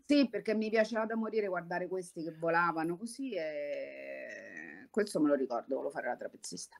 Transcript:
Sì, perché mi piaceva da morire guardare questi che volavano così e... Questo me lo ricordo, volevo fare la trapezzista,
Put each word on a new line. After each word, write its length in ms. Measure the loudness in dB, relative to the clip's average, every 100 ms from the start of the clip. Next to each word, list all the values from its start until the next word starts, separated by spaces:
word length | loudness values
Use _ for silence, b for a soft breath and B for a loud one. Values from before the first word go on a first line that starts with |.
Sì, 240 | 4 6 6
perché 240 | 2 0
mi 160 | 0 4
piaceva 340 | 4 4 2
da 120 | 0 -2
morire 320 | 0 0 0
guardare 380 | -2 -2 -2 -2
questi 360 | -4 -4 -8
che 100 | -8
volavano 640 | -2 2 4 4 2 0 0
così 380 | -6 -6 -4
e... 1500 | -2 -2 -4 -4 -4 -6 -10 -10 -10 -10 -12 -12 -12 -12 -14 -4
Questo 300 | -2 0 2
me 80 | 4
lo 60 |
ricordo, 400 | 4 2 -2 -2
volevo 180 | -2 -2
fare 160 | -4 -4
la 80 | -4
trapezzista, 640 | -8 -10 -12 -10 -12